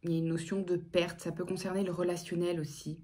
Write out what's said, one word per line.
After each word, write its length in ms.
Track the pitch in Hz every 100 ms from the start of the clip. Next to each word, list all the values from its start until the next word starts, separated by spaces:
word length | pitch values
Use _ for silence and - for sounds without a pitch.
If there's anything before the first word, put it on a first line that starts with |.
il 80 | 170
y 40 | 165
a 20 |
une 100 | 165
notion 340 | 165 - 196
de 140 | 180 175
perte, 460 | 175 180 170 -
ça 100 | -
peut 140 | 165 180
concerner 400 | 185 190 185 190
le 80 |
relationnel 680 | 170 180 175 - 170 175 170
aussi 400 | 147 - - 160